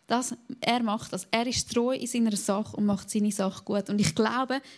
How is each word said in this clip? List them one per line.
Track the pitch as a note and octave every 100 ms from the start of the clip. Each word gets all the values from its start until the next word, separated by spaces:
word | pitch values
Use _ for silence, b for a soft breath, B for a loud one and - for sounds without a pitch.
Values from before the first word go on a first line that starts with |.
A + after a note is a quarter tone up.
| -
das, | A#3+ A#3+ A#3+ - -
er | - A#3+
macht | A3+ G#3+ -
das. | F#3 -
Er | A3+ B3
ist | A#3 -
treu | A#3+ A#3+
in | C4 A#3+
seiner | A#3+ A3+ G#3
Sache | - G3 A3 -
und | G#3
macht | G3 -
seine | G#3+ G#3
Sache | G3+ F#3+ -
gut. | - G3+ G3
Und | G#3
ich | F#3 -
glaube, | A3 A#3+ C4 C4 B